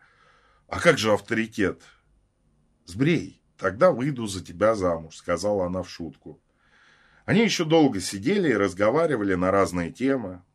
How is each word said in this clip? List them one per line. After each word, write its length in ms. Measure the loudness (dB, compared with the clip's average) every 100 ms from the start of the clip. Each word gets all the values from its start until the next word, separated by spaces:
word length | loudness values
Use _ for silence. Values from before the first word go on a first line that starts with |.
| _ _ _ _ _ _ _
А 120 | 0
как 180 | 2 4
же 160 | 2
авторитет? 680 | 0 0 -4 -4 -2 -2 -2 -12 _ _ _ _ _ _ _ _ _ -16
Сбрей, 580 | -2 0 0 -4 -14 _ _
тогда 340 | -6 2 2
выйду 340 | 2 -2 -4 -8
за 180 | -8
тебя 300 | -12 0 0 2
замуж, 420 | 0 -2 -8 -12
сказала 500 | -6 -4 -2 -2 -2
она 160 | -6
в 60 | -8
шутку. 520 | -12 -14 -14 -20 -20 _ _ _ _ _ _ _ _ 0
Они 160 | 2
еще 200 | 2 0
долго 360 | 2 6 6 2
сидели 480 | -6 -6 -2 0 2
и 80 | 2
разговаривали 800 | 0 2 0 2 0 0 0 0
на 160 | 2
разные 400 | 2 2 0 -6
темы, 500 | -4 -2 -2 -6 -14 -20